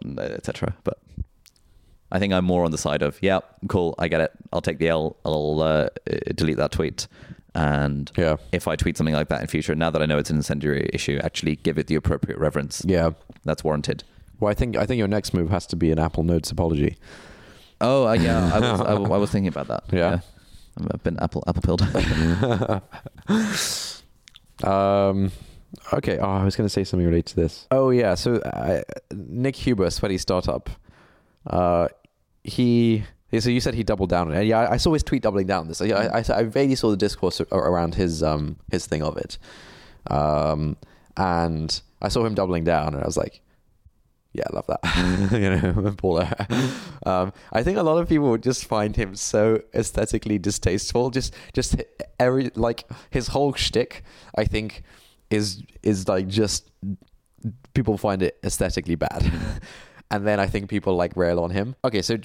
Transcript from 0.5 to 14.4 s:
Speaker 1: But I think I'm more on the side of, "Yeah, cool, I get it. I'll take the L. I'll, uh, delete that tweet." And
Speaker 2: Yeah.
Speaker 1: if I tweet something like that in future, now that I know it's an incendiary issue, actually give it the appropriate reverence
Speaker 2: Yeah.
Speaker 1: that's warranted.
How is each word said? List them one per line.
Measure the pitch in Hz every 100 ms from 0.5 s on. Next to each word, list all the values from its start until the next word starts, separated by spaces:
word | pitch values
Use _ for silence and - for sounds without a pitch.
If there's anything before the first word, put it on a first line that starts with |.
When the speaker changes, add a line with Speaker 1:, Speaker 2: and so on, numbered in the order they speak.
| - - -
Speaker 1:
But | - - _ - - _ _ _ _ - _ _ -
I | 92
think | 101
I'm | 92 90
more | 90 85
on |
the | 76
side | 76 73
of, | 73 -
"Yeah, | 95 92 - - -
cool, | 98 85 -
I | 85
get | 80
it. | 80 - -
I'll | 87
take | - 73
the | 80
L. | 80 78 - -
I'll, | 76 76 78
uh, | 80 78 67 - - - - -
delete | 80 -
that | 73
tweet." | - 78 - - - - - - -
And | 76 71 71 71 71 -
Speaker 2:
Yeah. | 82 78 -
Speaker 1:
if | 90 -
I | 78
tweet | 87 76
something | 78 76
like | 76
that | 71
in | 73
future, | 78 78 78
now | 82
that | 78
I | 76
know | 76
it's | 73
an | 76
incendiary | 73 73 73 71 -
issue, | - - 71
actually | - - 78 78
give | 82 78
it | -
the | 78
appropriate | - 73 - -
reverence | 76 73 71 - 87
Speaker 2:
Yeah. | 90 82 76 - -
Speaker 1:
that's | - 78
warranted. | 78 73 - - - - - -